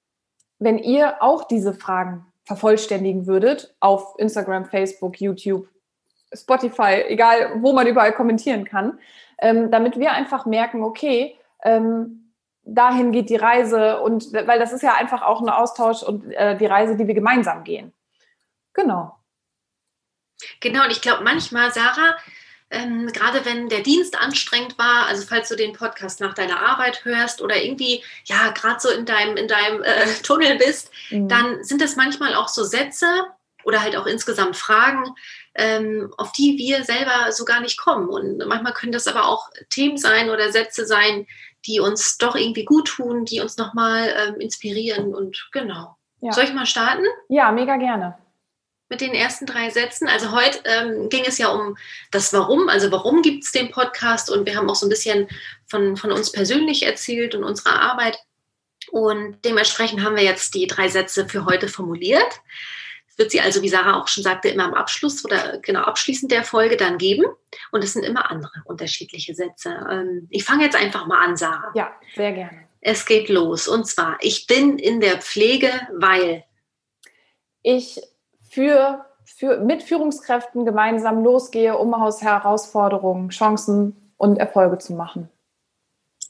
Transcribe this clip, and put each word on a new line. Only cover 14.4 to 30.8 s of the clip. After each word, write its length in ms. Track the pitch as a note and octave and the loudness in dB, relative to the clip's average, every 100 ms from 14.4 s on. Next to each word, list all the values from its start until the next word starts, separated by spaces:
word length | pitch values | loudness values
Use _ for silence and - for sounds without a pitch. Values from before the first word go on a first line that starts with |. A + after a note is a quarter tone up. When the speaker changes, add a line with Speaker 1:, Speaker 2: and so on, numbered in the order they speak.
| A3 A#3 | 2 2
Speaker 1:
das 140 | A#3 | 2
ist 100 | B3+ | 0
ja 100 | C#4 | 2
einfach 300 | A3+ B3 B3 | 2 0 -2
auch 180 | - A3 | 0 0
ein 80 | A#3 | 0
Austausch 540 | - A#3 - A3+ A3+ | 0 0 0 0 0
und, 280 | - G#3 - | -4 -6 -6
äh, 240 | - G#3 G3 | -2 0 2
die 100 | G#3 | 2
Reise, 280 | G3 A3 G#3+ | 2 2 0
die 100 | G#3 | 0
wir 80 | G#3 | 0
gemeinsam 480 | A3 B3+ F3+ E3 | 2 2 2 -4
gehen. 300 | E3 E3 - _ _ _ _ _ _ _ _ | -6 -10 -12 _ _ _ _ _ _ _ _
Genau. 420 | - E4 F3+ D#3+ - _ _ _ _ _ _ _ _ _ _ _ - - - | -2 0 0 -6 -16 _ _ _ _ _ _ _ _ _ _ _ -20 -20 -8
Speaker 2:
Genau, 220 | A#3+ C4+ | -2 2
und 80 | B3+ | 2
ich 100 | - | 2
glaub, 200 | A#3+ - | 0 0
manchmal, 500 | A3+ D#4+ - A#3+ A#3+ | 2 0 -2 0 0
Sarah, 440 | A#3 A#3+ D4 E4 E4 - - - _ - | 2 0 4 2 2 -6 -20 -20 _ -12
ähm, 360 | A#3+ A#3+ A#3 A#3 | -8 -6 -6 -6
gerade 360 | A3+ A3+ C4 A#3+ | -2 0 0 -2
wenn 220 | A#3+ A#3 | -4 -4
der 140 | G#3 | -2
Dienst 360 | B3+ E4+ F4 - | 2 2 2 -2
anstrengend 560 | C#4 C#4 - A#3+ A#3+ - | -2 -2 -2 -4 -4 -2
war, 300 | A#3+ A#3+ - | 2 2 2
also 180 | G3+ G3+ | -2 -2
falls 240 | A#3 A3 | -4 -4
du 60 | A3+ | -4
den 180 | G#3+ | -4
Podcast 460 | - A3+ - F#3+ - | -4 -10 -8 -12 -6
nach 120 | G3 | -6
deiner 260 | - F3+ F3 | -4 -4 0
Arbeit 420 | A3+ B3+ B3 B3 | 2 2 0 -2
hörst 380 | A#3+ A#3 A#3 - | -4 -2 -2 -4
oder 200 | G3+ G#3 | -2 -2
irgendwie, 420 | - C4 B3+ A#3+ - - - | -2 -4 -4 -4 -6 -16 -4
ja, 260 | A3 A3 | 0 0
grad 300 | - A3+ - | 0 -2 0
so 80 | B3+ | 0
in 160 | A#3 A#3 | 0 0
deinem, 300 | G#3+ G#3 G#3 | 0 0 -2
in 100 | A3 | 0
deinem, 340 | G#3 G#3 G#3+ | 0 0 0
äh, 220 | - G#3+ A3 | 0 2 2
<laughs> 180 | - | 0
Tunnel 340 | - D4+ D4 C#4 | 2 4 4 4
bist, 340 | C4 D4 | 2 0